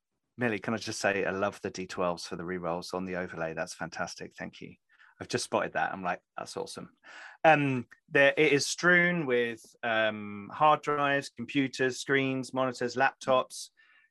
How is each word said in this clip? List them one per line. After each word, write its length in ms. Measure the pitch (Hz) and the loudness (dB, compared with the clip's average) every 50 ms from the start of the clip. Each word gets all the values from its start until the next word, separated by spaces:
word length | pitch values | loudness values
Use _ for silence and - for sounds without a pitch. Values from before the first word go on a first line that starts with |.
| _ _ _ _ _ _ _ | _ _ _ _ _ _ _
Millie, 220 | - 123 117 107 101 | -2 0 0 0 -2
can 140 | - 127 113 | -2 -2 -4
I 40 | |
just 220 | 104 - - 107 - | -4 -4 -6 -4 -2
say, 260 | - 101 98 98 90 | 0 0 2 2 0
I 60 | 82 | -2
love 280 | 92 95 101 101 98 - | 0 0 -2 -2 -2 -4
the 80 | - 98 | -8 -8
D 160 | - 92 92 | -6 -8 -10
twelves 380 | 90 - - 92 87 87 85 - | -8 -4 -2 -2 -2 -2 -4 -6
for 100 | - 92 | -10 -8
the 80 | 85 85 | -8 -6
rerolls 500 | 87 92 90 85 82 82 87 87 - - | -6 -6 -4 -4 -4 -4 -4 -4 -6 -6
on 120 | 92 92 | -6 -4
the 100 | 92 92 | -4 -4
overlay. 380 | 87 90 90 - 85 82 80 80 | -6 -6 -6 -6 -6 -6 -6 -4
That's 200 | 80 82 - - | -6 -6 -6 -8
fantastic. 600 | - - - - - 87 90 - - 92 90 - | -10 -10 -8 -8 -8 -8 -8 -8 -12 -16 -16 -12
Thank 240 | - 92 92 - - | -12 -12 -12 -12 -14
you. 120 | 90 90 90 _ _ _ _ _ - _ _ - | -16 -18 -18 _ _ _ _ _ -20 _ _ -16
I've 60 | 95 | -8
just 160 | - - 120 - | -4 -4 -4 -2
spotted 300 | - - 104 92 85 - | -2 -2 -2 -2 -2 -2
that. 180 | 80 80 82 - | -2 -2 -2 -4
I'm 100 | 95 92 | -4 -4
like, 160 | 87 90 - _ _ _ | -6 -6 -6 _ _ _
"That's 200 | - - - - | -12 -12 -10 -8
awesome." 320 | - 90 - - - - - _ _ _ - - - - - - _ - | -8 -8 -8 -10 -14 -16 -16 _ _ _ -20 -20 -18 -18 -20 -2 _ 6
Um, 400 | 160 151 147 143 139 131 123 120 - - - _ - | 6 6 6 4 2 0 -2 -4 -8 -14 -20 _ 0
there, 240 | 147 143 139 139 139 | 4 6 6 6 6
it 160 | 151 156 147 | 4 4 4
is 140 | 139 139 - | 4 4 2
strewn 600 | - - - - 175 180 175 175 175 175 175 156 | 0 -2 2 4 6 6 6 6 4 2 0 0
with, 380 | 127 123 120 120 117 113 110 - - _ _ - | 2 2 2 2 0 -2 -8 -14 -20 _ _ -2
um, 680 | 117 113 110 110 107 107 107 104 104 104 104 101 101 - | 0 2 2 2 2 0 -4 -8 -10 -10 -12 -12 -10 0
hard 280 | - 151 156 151 147 | 4 6 6 6 4
drives, 480 | - 151 147 147 143 139 139 139 139 - | 2 0 0 2 2 2 2 0 -2 -4
computers, 720 | - - 120 117 - 143 135 127 - - 131 131 123 - | -8 -10 -8 -2 0 0 0 0 0 0 0 0 0 -2
screens, 540 | - - 139 139 135 131 131 131 127 - - | -2 0 2 2 2 0 -2 -2 -4 -4 -2
monitors, 420 | 131 131 127 120 - 123 120 110 | -2 0 0 -2 -2 -4 -2 0
laptops, 760 | 123 135 135 - - - 135 131 127 131 - - - - - _ _ _ _ _ _ _ _ | 2 0 0 0 -2 0 2 2 2 2 0 -6 -14 -14 -16 _ _ _ _ _ _ _ _